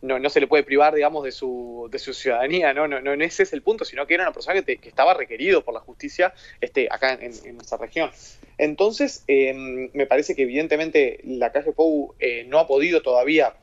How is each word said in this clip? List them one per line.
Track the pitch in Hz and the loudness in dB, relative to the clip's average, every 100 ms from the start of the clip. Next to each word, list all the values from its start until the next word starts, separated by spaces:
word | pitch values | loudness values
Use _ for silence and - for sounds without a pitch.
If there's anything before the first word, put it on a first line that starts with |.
no, | 131 131 | -4 -2
no | 139 | 2
se | 151 | 0
le | 139 | 4
puede | 151 | 2
privar, | 139 139 147 | 4 4 4
digamos, | 156 147 156 | 4 0 0
de | 135 | -8
su, | 127 131 123 120 120 117 | -6 -8 -8 -10 -12 -10
de | 123 | -10
su | - | -10
ciudadanía, | 127 131 120 131 175 160 | -6 -2 0 0 2 0
¿no? | 139 151 | 0 -2
No, | 139 | -2
no, | 135 | -4
no | 143 | -2
ese | 165 - | -2 0
es | 190 | -2
el | 147 | -2
punto, | - 220 | -2 -2
sino | 175 131 139 | -2 -8 -2
que | |
era | 170 | 0
una | 180 | 0
persona | - - | -4 -2
que | 185 | -2
te-, | 170 127 | -2 -6
que | - | -6
estaba | - 147 | 2 4
requerido | 185 127 113 160 180 | 4 0 -6 2 2
por | - | 2
la | 113 | -10
justicia, | - 120 143 - 180 - - - | -12 -16 -16 -2 -2 -2 -20 -8
este, | 123 - 123 | -4 -2 -2
acá | - 131 | 0 -2
en, | 131 135 113 | -2 -8 -16
en | - 120 | -18 -20
nuestra | 113 113 | -10 -10
región. | 113 - 151 - - - - _ | -8 -4 -6 -6 -20 -20 -20 _
Entonces, | 151 151 202 226 285 - - | -4 2 0 2 -4 -4 0
em, | 139 135 135 131 127 127 | 2 2 -2 -8 -8 -8
me | 143 135 | -4 0
parece | 135 147 | 2 0
que | 180 | -2
evidentemente | 131 127 160 151 160 156 135 - | -2 -2 -2 -2 2 2 2 0
la | - 127 120 | -10 -4 -2
calle | 139 151 | -2 -4
Pou, | 147 160 151 139 - | 2 2 2 -2 -4
eh, | 127 120 120 | -4 -4 0
no | 147 | 2
ha | 160 | 4
podido | 139 160 170 | 2 2 0
todavía | 175 123 127 156 131 - | 2 2 4 4 2 0